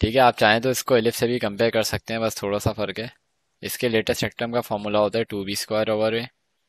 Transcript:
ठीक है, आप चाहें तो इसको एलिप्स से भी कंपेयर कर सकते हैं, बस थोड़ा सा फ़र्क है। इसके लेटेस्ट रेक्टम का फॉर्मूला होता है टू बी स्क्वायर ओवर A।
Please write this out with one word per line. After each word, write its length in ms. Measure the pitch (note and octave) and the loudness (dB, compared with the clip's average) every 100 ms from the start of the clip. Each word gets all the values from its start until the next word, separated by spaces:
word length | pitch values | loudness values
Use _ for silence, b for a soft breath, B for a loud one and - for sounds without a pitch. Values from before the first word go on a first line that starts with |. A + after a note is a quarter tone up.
ठीक 140 | A2 | 0
है, 60 | B2+ | 6
आप 180 | B2 - | 6 6
चाहें 220 | G#2+ A2+ | 4 4
तो 100 | B2+ | 2
इसको 260 | B2 - B2 | -2 2 2
एलिप्स 220 | A2+ - | 2 0
से 80 | A#2 | -2
भी 120 | B2 | -2
कंपेयर 320 | G#2+ G2+ A2+ | -4 0 0
कर 120 | A2 | 2
सकते 300 | G#2 G#2 - | -2 -4 -6
हैं, 80 | A2+ | -4
बस 200 | A2 - | -4 -4
थोड़ा 160 | G2+ G#2 | -4 -2
सा 140 | A2+ | -2
फ़र्क 260 | G#2+ G2+ F#2+ | -2 -6 -6
है। 140 | A#2+ - _ _ _ _ | -12 -14 _ _ _ _
इसके 260 | G2+ - B2 | -12 -4 0
लेटेस्ट 340 | A2 G#2+ A#2 | 0 0 -2
रेक्टम 280 | G#2+ - A#2 | -4 -6 -4
का 80 | A#2+ | -4
फॉर्मूला 380 | - G#2+ G#2 G#2 | -2 -6 -2 0
होता 200 | G#2 A2+ | 2 0
है 60 | |
टू 200 | A2 G#2 | -4 -6
बी 120 | G2 G2 | -6 -8
स्क्वायर 340 | - A2 A2 | -4 -2 0
ओवर 300 | G#2+ A2 A2+ | 0 0 -2
A। 60 | A#2+ _ _ _ | -6 _ _ _